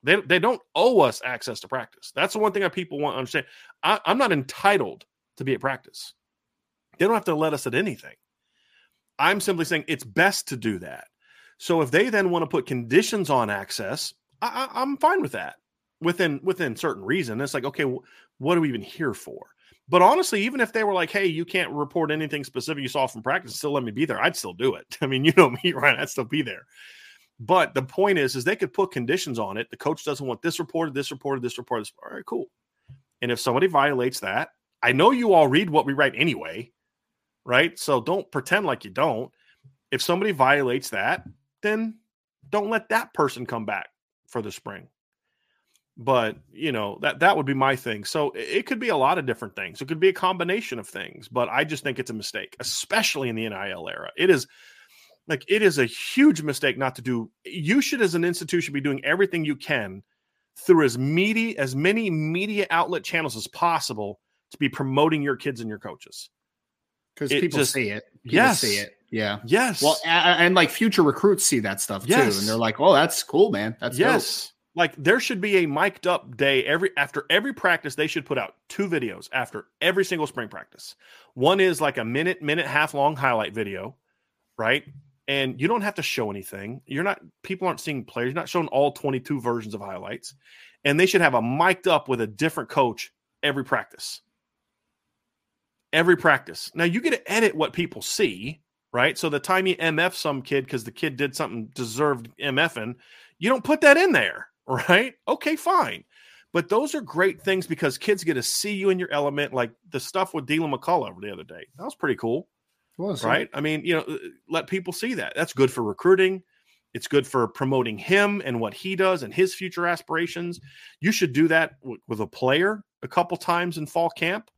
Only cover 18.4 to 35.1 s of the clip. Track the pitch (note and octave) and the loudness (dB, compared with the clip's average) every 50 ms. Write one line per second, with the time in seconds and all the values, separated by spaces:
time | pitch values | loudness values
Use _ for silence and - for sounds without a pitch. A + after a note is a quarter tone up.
18.4 | C3 D#3 F3 E3+ D#3+ D3 A#2+ A2 G2 - - - D#3+ C3 G2 - - - - - | 0 2 2 2 2 0 -2 -6 -8 -10 -8 -4 -4 -4 -4 -6 -12 -16 -16 -16
19.4 | - _ _ _ _ _ _ _ _ - D3 F3+ F3+ G3+ C#4 F4+ F4+ - - G3+ | -18 _ _ _ _ _ _ _ _ 2 4 6 6 6 6 4 2 0 0 0
20.4 | G3+ B3+ C#4+ C4+ A#3 - - A3+ A3 G#3 F#3+ F3+ E3 D#3+ - G3+ G3 F3+ D#3 D#3+ | -2 -2 -2 -2 -4 -2 0 -2 -2 0 0 0 -2 0 -2 0 0 0 0 -2
21.4 | E3+ - - F#3 E3+ - C#3+ D3 D3 C#3+ - F3 D#3+ D3 D3+ D#3 D#3 C#3+ D3+ D3 | -6 -2 -2 -2 -2 -2 -2 -4 -4 -2 0 -2 0 0 0 -4 -4 -4 -6 -8
22.4 | C3+ - _ C3 - - D#3+ C#3+ C3+ B2 - D3 C3 C3 - A2+ A2 C3 D3 F#3+ | -8 -8 _ -8 -6 -6 -6 -6 -6 -4 -2 -2 -2 -2 -4 -6 -2 -2 -2 -2
23.4 | - A#2 - - - D3 C#3+ C#3+ B2 A2+ G#2 A#2+ D#3 D3+ A#2 G2 A#2+ E3+ - - | -2 -8 -12 -6 -4 -2 -2 -2 -2 -2 -2 -2 -2 -2 0 0 0 0 0 -2
24.4 | - G2 F2+ F2 B2 C3 F#2+ E2 - _ - - D3+ C3+ C3+ C3 C#3 D#3+ D#3 F#3+ | -10 -10 -6 -2 0 0 0 -2 -12 _ -6 -6 -4 -2 0 4 4 6 8 8
25.4 | E3 C3 A#2+ - - F3+ D3 C3 C#3 D3 B2 C3 D3 C#3+ - - A#2+ A2 C#3+ D3+ | 8 8 6 0 -2 -2 0 4 2 2 2 2 -2 -6 -4 -6 -6 -4 -4 -4
26.4 | C#3 A#2 F#2 - - _ _ - - - - - - - - _ _ _ _ _ | -4 -4 -8 -12 -16 _ _ -20 -20 -20 -20 -20 -20 -20 -20 _ _ _ _ _
27.4 | A#2 G#2 F3+ F#3 D#3 A#2+ - C#3 C3 C3 - - G3 G3+ F#3+ E3 C#3 B2+ C3 C3+ | 0 2 4 4 4 2 0 -4 -4 -2 0 0 2 2 4 2 2 0 -2 -2
28.4 | B2 E3 - - F#3+ D3+ - - F#3+ - - C3+ A#2+ A#2 D#3+ F#3 - D#3 B2 A2+ | -2 -2 -2 -2 -4 -4 -2 -2 -2 -2 -2 -6 -2 -2 -2 -2 -2 -6 -6 -6
29.4 | G#2+ G2 G2 A2 A#2 _ - _ - D3 D#3+ - - D3+ C#3+ B2+ C#3+ B2+ A#2+ - | -6 -6 -6 -8 -8 _ -12 _ -4 -4 -4 -2 -4 -6 -6 -6 -6 -8 -8 -4
30.4 | - E3 D#3+ - E3 C3+ - E3+ E3 D#3 C3 C#3 C3+ - C#3+ C3+ - C#3+ C#3 C3 | -4 -6 -4 -4 -8 -6 -4 -4 -4 -2 -4 -6 -6 -6 -10 -10 -6 -6 -6 -4
31.4 | A#2+ A#2+ - - - _ B2 A2+ G#2 - _ _ - - - - - - A3+ - | -6 -8 -8 -8 -8 _ -6 -6 -6 -10 _ _ -18 -14 -14 -14 -10 -8 -8 -8
32.4 | F#4+ - _ _ _ _ _ _ _ _ - _ _ _ _ _ B2 A#2+ A#2+ A2+ | -8 -10 _ _ _ _ _ _ _ _ -20 _ _ _ _ _ -4 -4 -4 -2
33.4 | - C3+ A#2+ C3+ F#3 F#3+ E3 C#3+ C#3 D3 C#3+ B2+ B2 C3 B2+ - - F#2+ G2 B2 | 0 0 2 2 2 4 4 4 2 4 2 0 -2 -2 -4 -4 -6 -2 -2 -2
34.4 | D#3+ - _ _ _ _ _ _ - A#2+ B2+ C3 F3 A#3 | -4 -4 _ _ _ _ _ _ 2 2 4 6 6 6